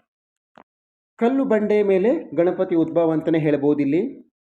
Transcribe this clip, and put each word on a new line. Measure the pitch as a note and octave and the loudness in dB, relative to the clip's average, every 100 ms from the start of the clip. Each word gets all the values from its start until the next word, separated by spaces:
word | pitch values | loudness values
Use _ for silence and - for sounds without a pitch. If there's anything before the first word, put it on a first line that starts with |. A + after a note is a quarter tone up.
| _ _ _ _ _ - _ _ _ _ _ - | _ _ _ _ _ -20 _ _ _ _ _ -4
ಕಲ್ಲು | A#3 C4+ C4 | -2 0 0
ಬಂಡೆಯ | A3 G#3 G#3 | 0 2 0
ಮೇಲೆ | G3+ F#3+ G#3+ D#4+ - D3 | 2 2 2 -2 -4 -2
ಗಣಪತಿ | F3 F3 F#3 E3 | 0 0 -2 0
ಉದ್ಭವ | D#3+ D#3+ E3 | 0 0 0
ಅಂತಾನೆ | D#3+ D#3 D#3+ | 0 0 0
ಹೇಳ್ಬೋದು | D3+ C#3+ D3 C#3+ | 0 0 0 0
ಇಲ್ಲಿ. | C3+ D3+ B3 - - _ | 0 -2 -4 -10 -20 _